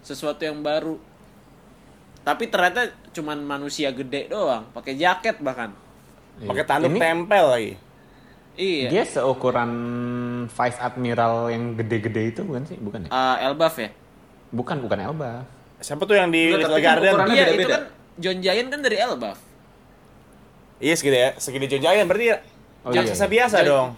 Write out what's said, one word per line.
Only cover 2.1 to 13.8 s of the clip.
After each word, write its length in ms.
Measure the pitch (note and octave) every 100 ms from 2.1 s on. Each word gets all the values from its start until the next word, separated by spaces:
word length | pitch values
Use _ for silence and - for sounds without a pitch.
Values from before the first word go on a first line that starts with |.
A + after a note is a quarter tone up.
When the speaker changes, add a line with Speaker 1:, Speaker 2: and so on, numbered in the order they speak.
| -
Speaker 1:
Tapi 240 | C#3+ D3+ A3+
ternyata 380 | F#3+ F3+ A#3 A#3 - -
cuman 280 | - D3+ D3
manusia 500 | C#3+ C#3+ C#3+ C#3 C#3+
gede 380 | B2+ C3 C#3 -
doang, 400 | G#3 E3+ A#2 A2
pakai 220 | A#2+ C3+
jaket 460 | C3+ F3 F#3+ A3+ -
bahkan. 340 | C#3 B2 A2+ G2 - - - - -
Speaker 2:
Iya. 140 | - G2+
Speaker 3:
Pakai 160 | C3+
tanduk 260 | D3+ C#3+ E3+
Speaker 2:
Ini 80 | F#3
Speaker 3:
tempel 460 | E3 E3 F3 G3+ D#3
lagi. 260 | B2 G#2 G2 - - - - - - -
Speaker 1:
Iya. 340 | - F#3+ D#3+ B2+
Speaker 2:
Dia 120 | F3+
seukuran 680 | - D3 C3 C3 B2+ A#2+ A#2 A#2+ A#2+ A#2+ A#2+ B2 B2 A#2+
Vice 340 | A#2+ - B2 A#2
Admiral 680 | B2 B2+ B2 A#2 A#2 A#2 A#2
yang 280 | A#2 A#2+
gede-gede 480 | A2+ A2+ A2+ A2 A2 A2+
itu 140 | A2+
bukan 220 | G3+ B2+
sih? 100 | D3+ F3+
Bukan 280 | G#2 G#3+
ya? 40 | D#2+
Speaker 1:
Eh, 280 | B2+ C3 A#2+
Elbaf 320 | B2+ C#3+ E3
ya? 160 | D#3+